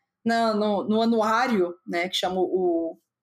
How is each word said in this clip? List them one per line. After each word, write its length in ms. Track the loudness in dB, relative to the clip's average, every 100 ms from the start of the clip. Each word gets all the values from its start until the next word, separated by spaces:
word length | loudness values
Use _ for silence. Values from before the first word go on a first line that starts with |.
| _ _
na, 300 | -2 0 0
no, 300 | 0 0 0
no 160 | 0 2
anuário, 760 | 2 2 2 2 2 0 0 -4 -6
né, 220 | -4 -2
que 80 | -2
chama 240 | -2 -2
o 580 | 0 0 0 0 -4 -10 _ _